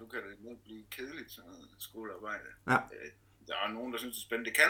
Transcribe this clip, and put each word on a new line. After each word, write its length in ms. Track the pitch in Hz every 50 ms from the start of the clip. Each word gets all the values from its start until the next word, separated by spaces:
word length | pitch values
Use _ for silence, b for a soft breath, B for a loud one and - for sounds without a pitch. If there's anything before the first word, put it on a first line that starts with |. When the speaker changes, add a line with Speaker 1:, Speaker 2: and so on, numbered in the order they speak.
Speaker 1:
nu 60 | 117
kan 120 | 110 - 117
det 260 | 101 98 - 98 107
nemt 200 | 117 120 110 101
blive 200 | 104 110 110 104 -
kedeligt, 420 | - 131 127 139 156 160 113 - -
sådan 180 | - - -
noget 180 | 95 - - - - -
skolearbejde. 680 | - - - 110 113 104 95 90 107 107 104 101 - - - - -
Speaker 2:
Ja. 80 | - 254
Speaker 1:
Øh, 360 | - - - - - - - - - - - - - -
der 80 | - -
er 120 | 90 101 104 110
nogen, 200 | 113 123 127 117
der 60 | 113
synes, 180 | 127 123 113
det 60 | - -
er 40 |
spændende. 240 | - 117 117 120 113
Det 60 | - -
kan 60 | 156